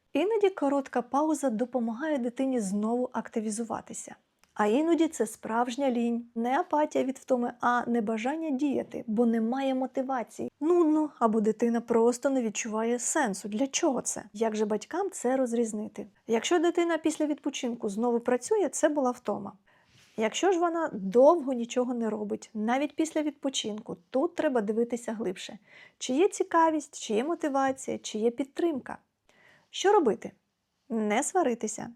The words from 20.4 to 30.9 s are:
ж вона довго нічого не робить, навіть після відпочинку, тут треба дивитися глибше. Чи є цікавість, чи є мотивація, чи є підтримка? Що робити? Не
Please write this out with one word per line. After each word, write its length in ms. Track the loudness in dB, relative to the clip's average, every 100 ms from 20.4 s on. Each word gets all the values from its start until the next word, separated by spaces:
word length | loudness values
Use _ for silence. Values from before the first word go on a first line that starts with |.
| 2
ж 80 | 2
вона 300 | 2 0 -4
довго 600 | -4 0 6 8 8 2
нічого 400 | -4 -4 -2 -2
не 160 | -2 -2
робить, 400 | -4 -4 -8 -8
навіть 420 | -6 -2 0 -2 -2
після 260 | -2 -2
відпочинку, 760 | -4 -4 -6 -4 -6 -8 -10 -14 _
тут 260 | -2 -2 0
треба 260 | 0 0
дивитися 520 | 0 -2 -2 -2 -6
глибше. 440 | -6 -6 -6 -10 -16 _ -20 -20 -12
Чи 160 | -2
є 140 | 2 2
цікавість, 760 | 2 0 4 4 2 -4 -12
чи 100 | -2
є 100 | -2
мотивація, 760 | 0 -2 -2 0 0 -2 -6 -8
чи 200 | -6 -2
є 140 | 0
підтримка? 680 | 0 -6 -2 -2 -2 -8 -14 _ _ _ _ _ _ _
Що 240 | 0 4
робити? 380 | 6 6 2 -4 -16 _ _ _ _
Не 340 | -6